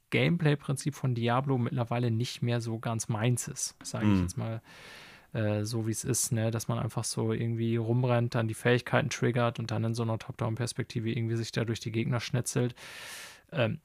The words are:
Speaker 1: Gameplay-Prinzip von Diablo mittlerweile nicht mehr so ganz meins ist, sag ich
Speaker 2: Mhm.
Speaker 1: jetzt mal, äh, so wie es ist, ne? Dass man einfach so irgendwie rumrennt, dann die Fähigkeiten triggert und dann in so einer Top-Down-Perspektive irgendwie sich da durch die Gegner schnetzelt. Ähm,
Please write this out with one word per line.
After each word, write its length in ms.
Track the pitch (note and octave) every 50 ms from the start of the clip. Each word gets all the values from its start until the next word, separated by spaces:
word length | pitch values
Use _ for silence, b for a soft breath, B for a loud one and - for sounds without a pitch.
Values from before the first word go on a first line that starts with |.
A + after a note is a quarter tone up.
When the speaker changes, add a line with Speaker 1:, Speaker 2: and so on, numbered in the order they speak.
| _ -
Speaker 1:
Gameplay-Prinzip 840 | - A#2+ B2+ D#3 F3 F3 D#3 D3 D3 - - - C#3 - - D3+ -
von 180 | - - C3 A#2+
Diablo 460 | A#2 A#2 A#2 A#2 C3 C#3 C#3 C3+ B2
mittlerweile 500 | A#2 A#2+ - B2+ A#2 - A#2+ A#2+ B2 A#2+
nicht 320 | A2+ A2+ B2 - - -
mehr 180 | B2 A#2+ A#2+ A#2+
so 200 | A2+ A#2 A2+ A2+
ganz 280 | - A#2+ A2+ A2+ - -
meins 400 | A#2 G#2 A2 B2 B2 A#2 - -
ist, 280 | C3+ - - - - - -
sag 180 | - - A2+
ich 60 | G#2+ G#2+
Speaker 2:
Mhm. 140 | G2+ F#2 F2+
Speaker 1:
jetzt 140 | F2+ - A#2+
mal, 260 | A2+ A2+ A2+ A2+ B B B B B B B B B B B B B B -
äh, 300 | A2+ G#2+ G#2 G#2 G#2+ G#2
so 220 | G#2 A#2 A2+ A2
wie 60 | A2+
es 120 | G#2+ - -
ist, 280 | C3 A#2 - - -
ne? 180 | B2 A2 A2 A2+
Dass 200 | A2+ A2+ - -
man 100 | A#2 A#2
einfach 240 | A#2+ A2+ - A#2+ A2+
so 300 | - - A#2+ A#2 A2 A2
irgendwie 420 | - B2 A2+ A#2 A2+ A#2 A2+ A2+
rumrennt, 580 | A#2 A2+ A2+ A#2+ B2 B2+ B2 A#2+ A#2+ A#2+ A#2+ -
dann 140 | A#2+ A2+ A2
die 80 | A2
Fähigkeiten 560 | - - A#2+ B2 A#2+ - - - B2+ D#3 C3
triggert 480 | - - B2+ B2 A#2+ B2+ A#2+ A#2+ A#2+ -
und 100 | A#2 -
dann 140 | A#2 A2 A2
in 100 | A#2 A2+
so 80 | A#2
einer 160 | A#2 A2+ A2+ G#2+
Top-Down-Perspektive 920 | - - - - A2+ A#2 A2+ A2 A#2+ A#2 - - A#2 - - B2 G#2+ A2+
irgendwie 240 | A2+ A#2+ A2+ A2+ A#2
sich 160 | A2+ A2+ -
da 140 | - B2 A2+
durch 140 | A2 A2 -
die 120 | - A2+
Gegner 280 | A2 A2+ A#2 - B2 A2+
schnetzelt. 540 | - - - B2 - - - C3 B2 B2 - B B B B B B B B B B B B B B B
Ähm, 280 | - D#3 A#2 A2 A2+ - _